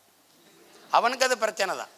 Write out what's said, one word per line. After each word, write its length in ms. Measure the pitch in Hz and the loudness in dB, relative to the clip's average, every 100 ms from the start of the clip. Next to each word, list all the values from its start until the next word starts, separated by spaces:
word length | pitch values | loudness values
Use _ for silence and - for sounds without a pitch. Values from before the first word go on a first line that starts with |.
| _ _ _ - - - - - - | _ _ _ -20 -20 -20 -20 -20 -2
அவனுக்கு 360 | 151 220 254 262 | 0 2 2 0
அது 120 | 240 | 2
பிரச்சனை 400 | 214 208 190 143 | -2 -2 -2 -4
தான். 100 | 107 | -8